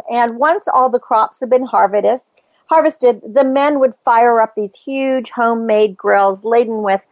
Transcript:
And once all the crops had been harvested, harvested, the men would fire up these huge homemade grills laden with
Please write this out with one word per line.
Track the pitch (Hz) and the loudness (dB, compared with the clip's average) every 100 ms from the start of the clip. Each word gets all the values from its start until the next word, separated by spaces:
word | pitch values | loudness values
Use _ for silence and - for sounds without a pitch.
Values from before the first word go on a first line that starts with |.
| - | -6
And | 240 233 233 | -4 -2 -2
once | 302 392 - | -2 -2 -2
all | - 254 | 0 0
the | 247 | -2
crops | - 226 269 - | -2 -2 -2 -6
had | 247 | -2
been | 254 254 | -2 0
harvested, | 202 196 202 196 254 - _ _ _ - | 0 0 0 -2 -2 -6 _ _ _ -2
harvested, | 320 311 - 247 240 | 0 0 0 0 0
the | 220 233 | -2 0
men | 262 269 294 285 | 0 0 0 0
would | 262 - | 0 -2
fire | - 233 240 233 | 0 2 4 2
up | 220 - | 0 -4
these | 202 - | -8 -10
huge | - 269 269 262 226 | -10 -4 -2 -2 -4
homemade | - 233 226 226 214 214 185 | -2 -2 -2 -2 0 0 -2
grills | 202 202 196 196 214 | 0 2 2 -2 -2
laden | 233 226 220 | 0 0 -4
with | 202 190 _ | -4 -4 _